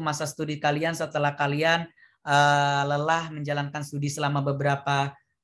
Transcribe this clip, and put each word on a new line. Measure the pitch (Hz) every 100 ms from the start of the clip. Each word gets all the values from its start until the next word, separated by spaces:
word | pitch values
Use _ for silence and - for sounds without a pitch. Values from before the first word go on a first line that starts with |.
masa | 156 147 147
studi | - 151 147
kalian | 147 151 165
setelah | 165 160 151 143
kalian, | 143 143 147 160 165 170 _ _ _ 151
eh, | 143 143 143 143 139
lelah | 143 143 156 165 160
menjalankan | 151 147 143 143 147
studi | 143 143 143
selama | 147 143 143
beberapa | 143 139 143 139 143 139 139 - _ _